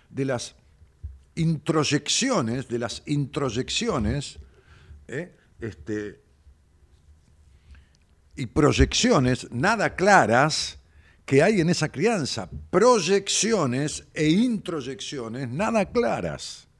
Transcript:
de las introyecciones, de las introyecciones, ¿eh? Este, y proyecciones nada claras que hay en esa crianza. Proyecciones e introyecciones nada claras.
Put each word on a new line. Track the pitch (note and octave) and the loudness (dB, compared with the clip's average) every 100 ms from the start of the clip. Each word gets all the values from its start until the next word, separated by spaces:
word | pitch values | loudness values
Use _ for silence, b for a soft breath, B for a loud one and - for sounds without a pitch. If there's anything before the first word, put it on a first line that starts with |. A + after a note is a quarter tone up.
| b | b
de | - | -6
las | C3+ B2 - - _ _ _ _ - - _ | -4 -4 -6 -16 _ _ _ _ -18 -18 _
introyecciones, | - E3 D#3 - D#3+ C#3+ C#3+ - - C4 A3 A2+ B2+ A#2+ | -2 -2 0 0 0 2 0 -2 -2 0 0 0 -4 -4
de | A#2 | -4
las | A#2 - - | -4 -8 -6
introyecciones, | D3 C#3 D#3+ C3+ A2 C3 - A#3 D#3+ G#2 C#3+ - - - b b b b b - | -4 -4 -4 -4 -2 -4 -4 -2 -2 -2 -2 -6 -14 -20 b b b b b -12
¿eh? | B2+ F3+ - b - | -10 -10 -16 b -14
Este, | A2+ - - G#2+ G#2 - _ _ _ _ _ _ _ _ _ _ _ _ _ _ b b b b _ _ _ - | -12 -12 -8 -8 -8 -14 _ _ _ _ _ _ _ _ _ _ _ _ _ _ b b b b _ _ _ -12
y | B2 | -6
proyecciones | - D3 B2 C3+ - A#3+ F#3+ B2+ B2+ - | 2 4 4 2 2 2 4 4 0 -4
nada | A#2+ F3+ A3+ D#3 - | -2 0 0 -2 0
claras | F#3+ F#3 G#2+ A#2 D3+ - - - b b b b | 6 6 6 4 4 0 -6 -10 b b b b
que | - C3+ | 0 4
hay | F3+ A3 | 4 4
en | E3 | 2
esa | E3+ D#3 | 2 -2
crianza. | - G#3 G#3+ C3 - F#2 - - | -2 -2 0 -4 -6 -10 -12 -2
Proyecciones | F3 A#3 A#3+ D#3+ G3 G3 - G#3+ G#3+ C#3 B2 D3 - - | 4 4 4 2 0 0 -2 0 2 0 0 -4 -6 -10
e | - D#3 | -2 2
introyecciones | F3+ B3+ G#3+ - E3 B2+ C3+ - C#3+ A2+ A#2+ C3 | 4 2 -2 -6 -8 -8 -10 -10 -10 -8 -8 -6
nada | C3 A3 A3+ F#3 | -4 -2 0 0
claras. | A#3+ A#3+ D3+ F2 C#2 - - - | 0 0 -2 -4 -6 -10 -16 -20